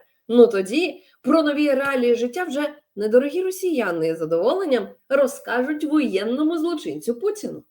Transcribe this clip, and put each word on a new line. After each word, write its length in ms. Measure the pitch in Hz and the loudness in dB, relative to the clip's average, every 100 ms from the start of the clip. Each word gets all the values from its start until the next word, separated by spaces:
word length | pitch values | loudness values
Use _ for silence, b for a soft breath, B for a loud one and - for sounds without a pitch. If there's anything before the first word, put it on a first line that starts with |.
| _ _ - | _ _ 2
ну 200 | 240 226 | 6 6
тоді 560 | 196 190 226 339 B B B | 6 -2 -2 -2 B B B
про 220 | 247 320 | 2 2
нові 280 | 294 285 294 | 2 2 2
реалії 440 | 262 277 269 240 233 | 2 0 0 2 2
життя 280 | 240 349 | 0 -4
вже 300 | 349 269 294 - _ - | -6 -4 -4 -6 _ -8
недорогі 480 | 214 240 285 311 | 2 2 2 0
росіяни 640 | 370 370 370 285 202 170 160 | -4 -4 -2 -2 -2 -2 -2
із 100 | 165 | -2
задоволенням 720 | 160 165 208 381 381 247 196 - - | -2 0 2 0 0 -2 -2 -12 -2
розкажуть 760 | 277 262 - - 233 262 302 | 2 2 -2 -6 -4 -2 -4
воєнному 760 | 302 302 247 190 214 254 311 339 | 0 0 2 0 -2 -2 -2 -2
злочинцю 580 | 320 339 - 151 156 240 | -2 -4 -6 -6 -6 -4
Путіну. 480 | 403 415 214 - - | -4 -4 -8 -12 -16